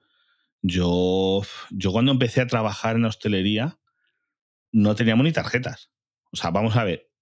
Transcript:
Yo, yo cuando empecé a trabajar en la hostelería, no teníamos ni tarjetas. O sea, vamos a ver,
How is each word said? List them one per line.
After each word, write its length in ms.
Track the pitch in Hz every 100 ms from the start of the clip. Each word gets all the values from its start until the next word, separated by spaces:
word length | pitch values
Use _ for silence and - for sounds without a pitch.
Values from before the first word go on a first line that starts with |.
| _ _ _ _ _ _
Yo, 800 | 95 90 87 90 92 92 95 98 101 - -
yo 220 | 98 95
cuando 200 | 107 131
empecé 280 | 131 117 -
a 60 | 123
trabajar 500 | 120 110 104 113 113
en 60 |
la 60 | 113
hostelería, 720 | - 107 95 101 107 143 - _ _ _ _ _ _ _ _ _
no 220 | 110 104
teníamos 300 | 107 113 113
ni 80 | 156
tarjetas. 580 | 156 - 127 127 127 - _ _ _ _
O 40 | -
sea, 140 | 85
vamos 260 | 95 113 117
a 80 |
ver, 260 | 104 80 _ _